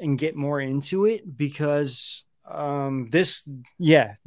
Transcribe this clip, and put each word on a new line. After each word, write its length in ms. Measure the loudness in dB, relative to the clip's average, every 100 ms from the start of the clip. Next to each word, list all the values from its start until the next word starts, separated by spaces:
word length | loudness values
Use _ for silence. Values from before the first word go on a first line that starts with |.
and 160 | -2 0
get 180 | -2 -2
more 240 | -4 -2
into 460 | -2 -2 -2 0 2
it, 320 | 0 -4 -4
because, 880 | -4 -2 0 0 0 -4 -10 -10 -16 _ -14
um, 640 | -8 -4 -4 -2 -4 0
this, 400 | 2 2 0 -6 -12 -16 0
yeah, 380 | 6 6 6 -2